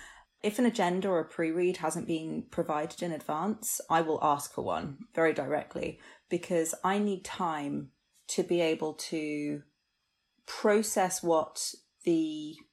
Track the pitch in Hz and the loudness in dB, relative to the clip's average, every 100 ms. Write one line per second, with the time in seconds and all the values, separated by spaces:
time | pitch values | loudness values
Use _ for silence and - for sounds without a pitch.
0 | - - _ _ 208 214 240 220 180 185 | -18 -20 _ _ -2 2 2 4 2 2
1 | 196 175 160 - 165 165 180 180 156 165 | 2 0 0 -2 0 2 2 0 -2 -2
2 | - 160 160 156 - - 170 151 160 - | -4 -4 -4 -6 -4 -4 -2 -2 -4 -4
3 | 175 151 - 156 196 208 - - - 165 | -6 -4 -4 -2 -2 -2 -4 -6 0 2
4 | 160 151 156 139 - - 107 80 143 135 | 2 2 2 2 0 -4 -2 -2 -4 -10
5 | - 165 165 151 135 147 143 - - 165 | -6 2 2 2 0 -2 -2 -6 -6 -8
6 | - - - 175 - 175 160 - 185 202 | -18 -20 -4 -4 2 0 0 0 0 2
7 | 208 190 - - 175 156 143 143 139 _ | 2 -2 -6 -4 -2 -2 -2 -4 -6 _
8 | _ _ - - 175 175 160 156 156 151 | _ _ -4 -2 2 4 4 2 -2 -6
9 | - 160 151 147 147 147 - _ _ _ | -6 -4 -2 -4 -4 -6 -10 _ _ _
10 | _ _ _ _ - - 214 208 214 208 | _ _ _ _ -14 0 4 4 4 2
11 | 185 - 170 160 - - - - _ _ | 0 0 2 2 2 -4 -8 -10 _ _
12 | 175 165 160 156 151 151 - | 2 2 2 -4 -8 -12 -20